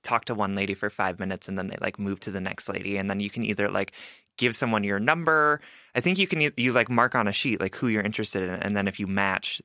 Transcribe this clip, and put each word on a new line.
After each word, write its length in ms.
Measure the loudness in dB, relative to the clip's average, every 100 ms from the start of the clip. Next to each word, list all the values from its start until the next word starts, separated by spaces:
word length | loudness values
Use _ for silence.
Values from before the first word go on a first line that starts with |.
talk 220 | -2 -2 0
to 100 | -2
one 180 | 0
lady 220 | 0 -2 -2
for 160 | -4
five 280 | -2 -2 -2
minutes, 280 | -4 -4 -4
and 100 | -4
then 120 | -4
they, 80 | -4
like, 160 | -4 -4
move 220 | -4 -4
to 120 | -4
the 100 | -6
next 280 | -6 -6 -6
lady, 280 | -4 -4 -2
and 120 | -2
then 100 | -2
you 80 | -4
can 120 | -4 -2
either, 240 | 0 0
like, 220 | 0 -4 -8 -20 -20 _ -2
give 180 | 0 2
someone 280 | 2 2
your 160 | 0 2
number. 600 | 2 2 2 4 4 2 -4 -20 -4 -2
I 60 |
think 160 | 0 2
you 100 | 2
can, 240 | 2 0 2
you, 160 | 2
like, 160 | 4 4
mark 260 | 4 4 4
on 120 | 2
a 40 |
sheet, 260 | 2 0 0
like, 140 | -2 0
who 120 | 0
you're 140 | 2
interested 400 | 0 -2 -2 -2
in, 60 | -2 -2
and 200 | 0 0
then 140 | 0
if 100 | -2
you 80 | -2
match, 540 | 0 2 0 -4 -8